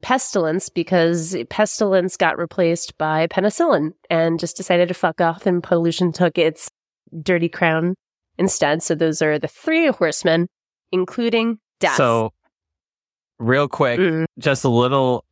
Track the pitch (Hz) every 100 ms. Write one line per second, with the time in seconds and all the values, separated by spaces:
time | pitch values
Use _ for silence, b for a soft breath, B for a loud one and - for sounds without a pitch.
0 | - 262 - 202 160 170 - - 165 185
1 | 165 170 160 180 117 - 214 - 208 190
2 | 180 - 165 - 170 - 170 170 - -
3 | 156 156 170 - 202 - 339 247 156 -
4 | _ 165 165 165 165 - 190 175 175 180
5 | 170 160 170 165 208 175 - 170 170 165
6 | 180 160 180 165 165 160 - _ _ _
7 | _ 165 156 175 170 - 170 160 170 190
8 | _ _ _ - 185 - 147 160 - 156
9 | 165 151 156 151 147 - - 320 320 -
10 | 165 - - 165 175 _ _ _ _ 180
11 | 185 - 233 226 226 220 _ _ 170 131
12 | 127 117 110 _ _ _ _ _ _ _
13 | _ _ _ _ 117 131 143 - 139 123
14 | 185 160 160 - 151 135 135 120 123 139
15 | 131 123 _